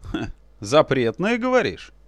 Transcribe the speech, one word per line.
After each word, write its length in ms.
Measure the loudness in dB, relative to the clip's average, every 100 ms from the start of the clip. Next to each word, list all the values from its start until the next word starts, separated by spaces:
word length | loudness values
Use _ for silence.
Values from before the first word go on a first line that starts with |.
Ха, 280 | -8 -8 -8 -10 -20 -16
запретная, 760 | 0 2 4 2 0 0 -2 -2
говоришь? 540 | 2 2 0 -4 -14 -20